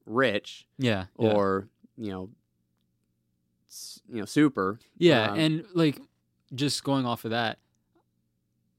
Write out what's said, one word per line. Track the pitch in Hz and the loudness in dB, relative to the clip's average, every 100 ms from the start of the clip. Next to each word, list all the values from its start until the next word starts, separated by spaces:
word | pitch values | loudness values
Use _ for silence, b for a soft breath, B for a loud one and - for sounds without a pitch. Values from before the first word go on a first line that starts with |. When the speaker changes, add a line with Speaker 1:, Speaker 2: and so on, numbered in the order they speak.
| - | -4
Speaker 1:
rich | 113 131 101 - - _ - | 0 2 0 -6 -14 _ -4
Speaker 2:
Yeah, | 127 101 92 - | 0 0 -4 0
yeah. | 113 | 2
Speaker 1:
or, | 104 98 95 101 _ _ - | 4 2 0 -4 _ _ -12
you | 107 | -10
know, | 92 95 - _ _ _ _ _ _ _ _ _ _ _ _ _ | -8 -12 -16 _ _ _ _ _ _ _ _ _ _ _ _ _
s-, | - - - - | -18 -18 -20 -10
you | 120 | -8
know, | 104 | -2
super. | - 151 107 95 110 _ - | 2 2 2 -4 -4 _ 2
Speaker 2:
Yeah, | 170 131 107 | 4 6 2
Speaker 1:
Um, | 104 | 0
Speaker 2:
and, | 156 156 185 | 0 -2 -4
like, | 180 156 - - _ _ _ _ 127 | 0 0 0 -10 _ _ _ _ -4
just | 143 - | -4 -2
going | - 139 123 | -2 -2 -2
off | 117 113 | -4 -4
of | |
that, | 113 117 - _ _ _ _ _ _ _ _ _ _ _ | -2 -2 -6 _ _ _ _ _ _ _ _ _ _ _